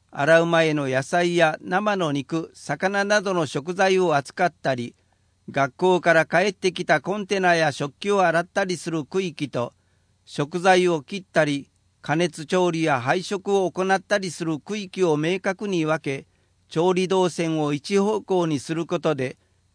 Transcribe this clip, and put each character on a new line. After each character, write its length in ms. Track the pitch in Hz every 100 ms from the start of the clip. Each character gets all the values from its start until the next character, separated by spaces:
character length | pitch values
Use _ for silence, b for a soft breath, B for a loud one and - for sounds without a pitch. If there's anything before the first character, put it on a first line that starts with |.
| _
洗 300 | - 143 165
う 40 | 170
前 280 | 165 160
の 140 | 151 135
野 160 | 131
菜 320 | 135 175 175 175
や 220 | 160 -
生 340 | - 180 214 202
の 160 | 165
肉、 400 | 143 131 165 -
魚 500 | - - 147 190 202
な 180 | 202 208
ど 120 | 196
の 120 | 180 147
食 280 | 151 147
材 240 | 180 190 185
を 160 | 180 143
扱 320 | - - 180
っ 60 |
た 220 | - 151 127
り、 200 | 120 - _ _ _ _ -
学 260 | 143 139 -
校 260 | 185 180
か 120 | 175
ら 120 | 160 156
帰 240 | 165 202
っ 40 |
て 200 | 196 190
き 120 | 180 175
た 160 | 156
コ 160 | 156 208
ン 100 | 190
テ 120 | 196
ナ 160 | 180 170
や 160 | 156
食 260 | 131 147 -
器 140 | 202
を 120 | 202
洗 180 | 175 165
っ 40 | 175
た 200 | 202 196
り 120 | 175
す 140 | -
る 140 | 165 135
区 160 | 190
域 280 | 185 - 139
と、 240 | 127 120 - _ _ _ _ -
食 340 | - 147 175
材 280 | 190 185 180
を 140 | 160
切 160 | 131 101
っ 60 |
た 220 | - 165 151
り、 240 | 143 123 _ _ _
加 140 | - 156
熱 300 | 175 160 156
調 240 | 185 180
理 140 | 165
や 180 | 160 131
配 220 | 123 175
食 340 | 175 202 202 196
を 140 | 180
行 220 | - 190
っ 60 | 190
た 200 | - 208
り 100 | 185
す 160 | - 160
る 140 | 151
区 180 | - 214
域 260 | 185 -
を 140 | 180 151
明 220 | 156 185
確 280 | 202 185 208
に 180 | 180 156
分 180 | 160
け、 240 | 151 135 - _ _ _ _
調 240 | 156 180
理 140 | 180 180
動 220 | 190 180
線 320 | - 165 156
を 120 | 147
一 240 | 143 - 196
方 240 | 202 220
向 240 | - 185 165
に 140 | 143
す 160 | - 160
る 100 | 165
こ 140 | 175
と 160 | 160 143
で、 220 | 131 - _ _ _